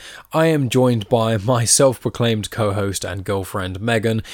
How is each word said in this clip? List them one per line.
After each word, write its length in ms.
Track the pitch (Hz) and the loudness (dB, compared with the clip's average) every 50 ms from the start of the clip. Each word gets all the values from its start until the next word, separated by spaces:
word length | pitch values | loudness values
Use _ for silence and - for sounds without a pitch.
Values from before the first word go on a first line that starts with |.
| - - - - - _ | -8 -16 -20 -20 -12 _
I 140 | - 156 160 | 0 2 2
am 240 | 165 160 147 139 117 | 4 2 2 0 2
joined 400 | - 127 127 127 120 113 104 - | 2 4 4 4 4 2 0 0
by 260 | 127 117 113 113 113 | 0 2 2 2 0
my 300 | 104 95 117 127 117 117 | 0 0 0 0 2 2
self-proclaimed 840 | 104 - - 139 135 117 - - 120 - - 123 117 113 110 101 - | 2 4 4 4 4 4 2 -4 -6 -4 -2 0 0 0 -2 -4 -6
co-host 540 | - - 110 104 95 104 101 101 95 - - | -4 -2 -2 -2 0 -2 -2 -4 -4 -6 -6
and 220 | 95 92 98 90 | -8 -8 -8 -6
girlfriend, 560 | 107 101 98 95 - - 104 92 92 95 95 | -4 -4 -4 -4 -6 -6 -6 -6 -6 -6 -6
Megan, 420 | 104 120 113 110 101 113 113 110 - - | -2 -2 0 0 0 0 -2 -2 -4 -6